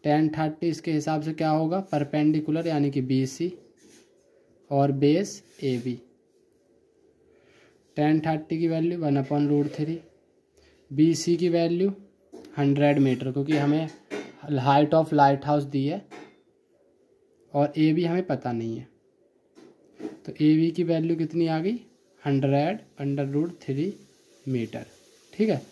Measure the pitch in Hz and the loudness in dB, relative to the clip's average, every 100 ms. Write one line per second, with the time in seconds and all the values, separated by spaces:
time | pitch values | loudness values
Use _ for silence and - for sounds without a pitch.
0 | 151 151 156 156 156 156 170 156 - 151 | 2 2 2 0 -4 -2 -4 -4 -2 -2
1 | 151 156 151 156 156 156 160 185 190 151 | -2 -4 -4 -2 0 2 0 -2 -2 -4
2 | 139 151 151 151 156 156 170 147 143 139 | -2 2 2 2 -2 -2 -2 0 0 -2
3 | 127 131 131 - 175 - - _ - - | 0 0 0 -4 -6 -8 -20 _ -20 -20
4 | _ _ _ _ _ _ _ 139 139 135 | _ _ _ _ _ _ _ 2 2 4
5 | 143 160 202 - _ - 139 123 123 120 | 2 2 0 -10 _ -8 -4 -2 -4 -8
6 | _ _ _ _ _ _ _ _ _ _ | _ _ _ _ _ _ _ _ _ _
7 | _ _ _ _ _ _ _ _ _ - | _ _ _ _ _ _ _ _ _ -2
8 | 151 156 160 151 156 165 165 160 165 175 | 2 2 0 -4 -4 -2 -2 0 -2 -2
9 | 151 139 135 147 143 147 147 - 151 165 | 0 0 0 0 2 0 0 -4 -6 -6
10 | - _ _ _ _ _ _ _ _ 139 | -10 _ _ _ _ _ _ _ _ 2
11 | 160 160 - 165 175 170 165 175 190 196 | 4 4 0 2 2 2 2 2 0 -2
12 | - _ _ - - - 139 139 147 143 | -18 _ _ -20 -12 -2 0 4 4 4
13 | 135 127 131 135 139 151 143 151 160 - | 2 2 -2 -4 0 2 2 0 -2 -12
14 | _ - - - - 143 131 139 147 160 | _ -12 -12 -18 -4 0 4 4 6 2
15 | 156 147 139 139 147 147 135 139 139 190 | 2 4 4 4 0 -2 0 -4 -4 -6
16 | - - - _ _ _ _ _ _ _ | -10 -20 -20 _ _ _ _ _ _ _
17 | _ _ _ _ _ 143 147 156 156 160 | _ _ _ _ _ -2 0 2 2 2
18 | 170 175 180 131 127 117 113 113 127 _ | 0 -2 -2 -4 -4 -6 -6 -8 -12 _
19 | _ _ _ _ _ - - _ _ _ | _ _ _ _ _ -20 -20 _ _ _
20 | - - - - 151 156 165 165 165 165 | -14 -12 -16 0 4 4 2 0 0 0
21 | 165 165 156 165 165 160 185 240 - _ | 0 -2 -2 -2 -2 0 -2 -6 -10 _
22 | _ _ 143 135 135 139 156 220 - - | _ _ -2 0 2 2 0 -4 -12 -10
23 | 139 139 139 143 170 175 - 139 180 202 | -6 -4 -2 -2 -4 -8 -6 -4 -4 -8
24 | - _ _ _ 135 127 110 113 - - | -20 _ _ _ -6 -4 -4 -10 -16 -20
25 | _ _ _ - 214 139 - | _ _ _ -2 0 0 -6